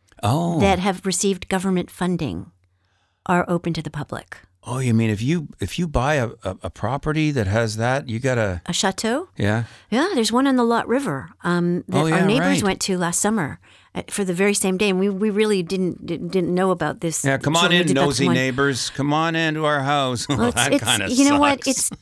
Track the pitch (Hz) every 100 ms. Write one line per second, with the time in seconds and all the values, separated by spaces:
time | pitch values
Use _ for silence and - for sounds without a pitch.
0 | _ - 104 143 170 170 196 185 196 190
1 | 196 180 202 185 - 190 190 185 - -
2 | 180 170 147 82 - _ _ _ _ _
3 | _ _ - 180 - 175 175 165 160 151
4 | - - - - _ _ - 127 123 113
5 | 113 104 120 175 147 - 98 - 175 139
6 | 127 151 113 - 98 92 90 - 104 139
7 | 156 151 151 139 95 107 117 110 117 135
8 | 147 113 131 123 104 87 - 170 190 -
9 | 220 254 370 - 104 107 113 - - 226
10 | 359 320 220 233 277 254 233 233 - 247
11 | 269 139 156 - 175 175 175 175 - 143
12 | 160 165 190 226 180 285 196 - - 180
13 | 170 170 208 220 147 - _ - _ -
14 | - - 190 175 202 202 196 185 208 185
15 | 202 190 214 202 214 202 170 190 180 -
16 | - 160 175 185 170 180 190 180 151 -
17 | 170 156 139 135 - 165 175 175 165 135
18 | 139 123 135 127 131 127 139 123 - -
19 | 143 151 165 165 160 156 151 147 135 147
20 | 131 120 - 139 120 117 123 277 - -
21 | - 247 285 285 285 277 269 262 - -